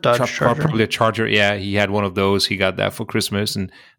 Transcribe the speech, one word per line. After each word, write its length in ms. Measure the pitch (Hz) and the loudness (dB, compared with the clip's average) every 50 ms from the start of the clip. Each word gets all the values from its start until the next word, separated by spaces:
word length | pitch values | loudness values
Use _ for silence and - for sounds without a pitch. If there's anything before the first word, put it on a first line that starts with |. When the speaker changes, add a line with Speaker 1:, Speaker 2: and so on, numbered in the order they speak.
Speaker 1:
Dodge 180 | - 120 120 120 | 0 0 2 2
Speaker 2:
Char-, 80 | 123 | 0
Speaker 1:
Charger? 340 | - - - 147 120 120 147 | -2 -2 0 0 0 2 2
Speaker 2:
probably 220 | 151 156 - 110 110 | 0 0 0 0 0
a 20 | |
Charger. 400 | 104 - - 113 113 101 110 110 | 0 0 0 0 0 2 0 0
Yeah, 280 | 107 104 104 101 101 104 | 2 2 4 4 2 2
he 180 | 98 98 101 98 | 0 -2 -2 0
had 160 | 101 101 98 | 0 0 2
one 140 | 101 104 101 | 0 0 -2
of 100 | 95 90 | 0 0
those. 300 | 101 98 98 101 98 - | 2 2 2 2 2 0
He 100 | - 101 | -2 0
got 220 | 92 95 95 90 | 0 0 0 0
that 160 | 98 101 101 - | -2 -2 -4 -4
for 120 | - 110 | -6 -8
Christmas 520 | - - 110 101 - 104 101 104 101 - | -4 -4 -4 -2 -2 -2 -4 -4 -4 -4
and 120 | 101 95 92 - - - - _ | -6 -6 -8 -10 -18 -20 -20 _